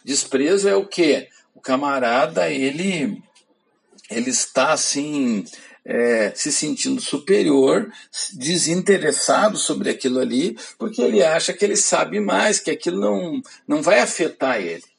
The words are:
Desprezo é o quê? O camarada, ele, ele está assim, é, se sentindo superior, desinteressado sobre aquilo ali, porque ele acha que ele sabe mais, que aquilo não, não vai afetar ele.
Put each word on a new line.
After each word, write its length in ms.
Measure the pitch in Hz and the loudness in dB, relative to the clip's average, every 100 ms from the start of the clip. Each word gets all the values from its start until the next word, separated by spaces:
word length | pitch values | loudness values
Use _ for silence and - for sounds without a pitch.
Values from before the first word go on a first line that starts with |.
Desprezo 680 | - 139 - 131 147 196 196 | -2 -4 0 0 2 4 4
é 60 | |
o 120 | 196 196 | 2 0
quê? 400 | - 156 127 - _ _ | 0 2 2 -2 _ _
O 60 | _ | _
camarada, 880 | - 131 143 139 120 120 160 165 165 | -2 -2 0 0 2 2 2 0 0
ele, 720 | 139 135 147 196 175 123 - _ _ _ _ _ _ _ - - | 0 -2 -2 -2 -2 -4 -6 _ _ _ _ _ _ _ -20 -8
ele 200 | 117 123 | -4 -2
está 420 | - - - 135 | -2 0 0 2
assim, 720 | 151 - 143 151 147 127 107 87 - - - | 0 0 -2 -4 -2 0 0 -4 -16 -20 -20
é, 480 | - 120 120 113 104 | -6 0 2 2 0
se 200 | - 147 | -2 -4
sentindo 480 | - 151 139 135 135 | -2 -4 -4 -2 -4
superior, 920 | - 139 - 202 180 139 135 180 220 - - - - | -4 -6 2 2 4 4 4 2 -2 -12 -16 -12 -10
desinteressado 1300 | 165 135 175 151 175 180 190 151 135 - - 208 - | -8 -4 -2 0 0 2 2 2 -2 0 2 2 0
sobre 320 | - - - | -4 -2 -4
aquilo 300 | - 131 127 | -2 -2 -2
ali, 380 | 120 120 185 - - - | 0 0 -2 -6 -16 -10
porque 220 | 220 - | -8 -2
ele 200 | 240 214 | 2 4
acha 300 | 160 160 - | 4 2 -2
que 140 | 180 | -2
ele 100 | 202 | 0
sabe 460 | - - 165 156 196 | 2 0 0 0 -2
mais, 400 | 202 196 214 202 | 0 2 2 0
que 100 | - | -2
aquilo 300 | 151 175 190 | -4 -4 -2
não, 400 | 202 202 175 139 - - - | -2 -2 -4 -6 -10 -18 -4
não 140 | 147 | 0
vai 180 | 160 208 | 4 4
afetar 600 | - - 160 - 131 107 | 2 -2 -4 -2 -2 -2
ele. 240 | 87 82 - | -4 -10 -14